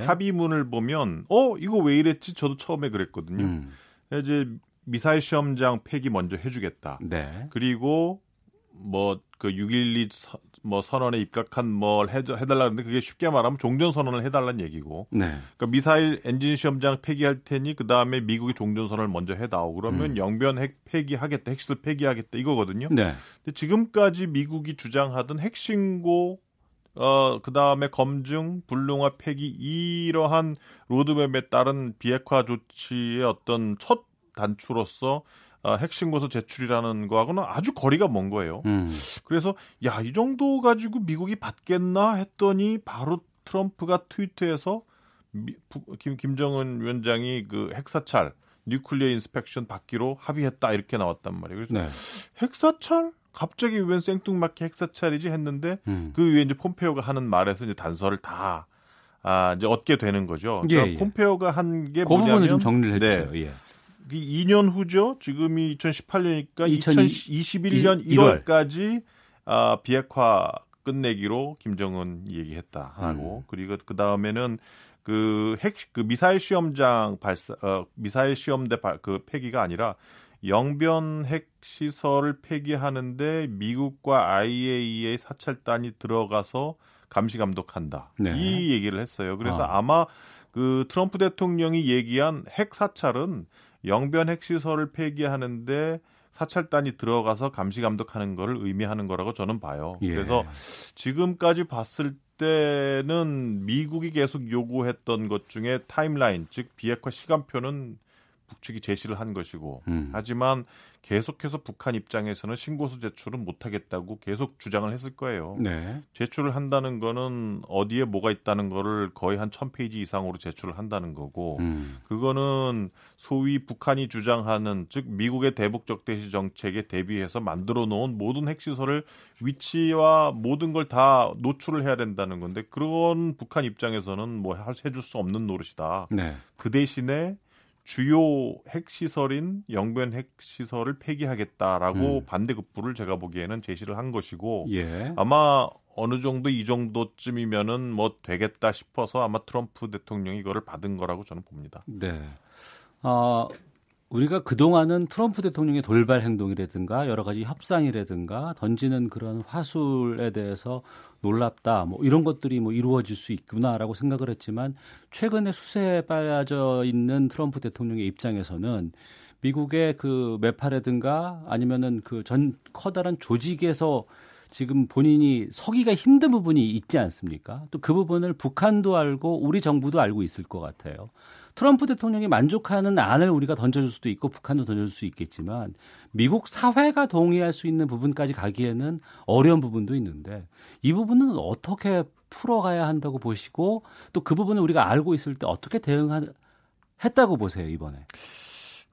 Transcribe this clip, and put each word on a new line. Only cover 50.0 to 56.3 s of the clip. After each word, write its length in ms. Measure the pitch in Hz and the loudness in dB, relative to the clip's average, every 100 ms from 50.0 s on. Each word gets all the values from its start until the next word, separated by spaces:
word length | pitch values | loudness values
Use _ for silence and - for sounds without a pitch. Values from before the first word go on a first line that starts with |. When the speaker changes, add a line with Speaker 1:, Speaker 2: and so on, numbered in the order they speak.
| 127 135 | -4 -4
Speaker 1:
합의했다, 540 | - 147 139 - 117 | -6 -2 -2 0 0
이렇게 240 | 104 - 110 | 0 -2 -2
나왔단 440 | 90 85 92 90 | -2 -4 -8 -10
말이에요. 260 | 85 95 117 | -10 -10 -4
그래서 80 | |
Speaker 2:
네. 140 | 110 80 71 - - - - | -4 -4 -8 -14 -16 -18 -6
Speaker 1:
"핵사찰? 720 | 254 - 311 320 - 330 330 - _ | -6 2 2 2 0 0 0 -8 _
갑자기 460 | - 165 - 240 220 | -8 -8 -2 -2 0
웬 220 | 180 180 | 0 0
생뚱맞게 640 | 175 190 196 185 165 - | 0 -4 -2 -2 -2 -4
핵사찰이지?" 640 | 165 - 170 - 170 147 170 | -10 -6 -8 -2 -2 -2 -2
했는데, 500 | 160 147 139 165 190 107 | -4 -4 -4 -4 -6 -4
Speaker 2:
음. 240 | 95 80 | -4 -4
Speaker 1:
그 160 | 107 | 4
위에 140 | 170 | 6